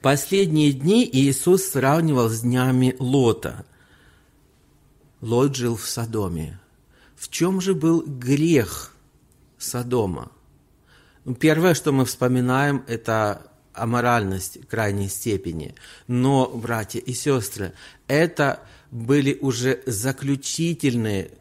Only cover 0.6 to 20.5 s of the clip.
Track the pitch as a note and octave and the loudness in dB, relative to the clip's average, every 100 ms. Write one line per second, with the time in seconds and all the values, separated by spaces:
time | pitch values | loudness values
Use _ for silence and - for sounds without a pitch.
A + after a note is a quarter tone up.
0.6 | D3 C3 D3+ A3 B3+ C3 C#3 C3+ - F#3 | 4 2 4 4 4 4 2 2 4 4
1.6 | F#3 C#3 C3 D#3 D#3+ C3+ A2+ A2+ A#2+ B2+ | 2 0 2 2 2 2 2 0 0 2
2.6 | B2+ B2+ B2+ B2+ B2+ C#3 A#2+ G#2+ - A#1 | 2 4 2 0 0 4 4 2 -4 -10
3.6 | - _ _ _ _ _ _ _ _ _ | -18 _ _ _ _ _ _ _ _ _
4.6 | _ _ _ _ _ _ A2 A#2+ C#3+ B2+ | _ _ _ _ _ _ -2 0 0 0
5.6 | A#2+ A#2 - - A2+ A2+ G2 E2 D#2 F#2+ | -4 -4 -8 -8 -6 -4 -4 -4 -8 -12
6.6 | _ _ _ _ _ _ - - E3+ F#3+ | _ _ _ _ _ _ -12 -2 -2 0
7.6 | F#3 F3+ D#3+ E3 - C3 B2 C#3+ D#3+ D3+ | -2 0 2 2 0 -8 -2 2 4 4
8.6 | G2+ - - _ _ _ _ _ _ _ | 2 -6 -14 _ _ _ _ _ _ _
9.6 | - B2 A#2+ B2 G2+ D#2 - _ _ _ | -8 -8 -2 0 0 -4 -10 _ _ _
10.6 | _ _ _ _ _ _ - A#2+ D#3 D#3 | _ _ _ _ _ _ -10 0 2 4
11.6 | F3+ D#3 D#3 C3+ A#2+ - B2+ B2+ B2 C3 | 4 4 2 2 2 0 0 2 2 2
12.6 | C#3+ C#3 - A2+ - A2 G#2 G2 - _ | 0 -2 -4 -8 -2 0 0 -2 -12 _
13.6 | _ - A2+ A#2+ A#2+ A#2+ G2 F#2+ F2+ - | _ -6 -2 0 2 2 0 -4 -8 -14
14.6 | - A2 G#2+ G2+ G2 - - G2 F2 D#2+ | -8 -2 -2 -2 -4 -6 -4 -4 -4 -8
15.6 | D2 - - - - B2 C3 C#3 B2+ A#2 | -10 -14 -20 -20 -4 0 2 2 0 -4
16.6 | A2+ A2+ G#2 A#2 - B2 D3+ C3+ G#2 - | -6 -6 -6 -8 -8 -6 0 0 -2 -6
17.6 | F#2+ - - - _ C#3 E3 E3+ C#3 - | -8 -8 -20 -20 _ 0 0 0 -2 -2
18.6 | - - _ A#2 A2+ C#3+ C#3 D3 C#3 A2+ | -12 -20 _ -12 0 2 2 0 -2 -2
19.6 | B2 C3 - G#2 B2+ C3 C#3 C#3 - | -2 -2 -4 -4 -4 -4 -4 -4 -4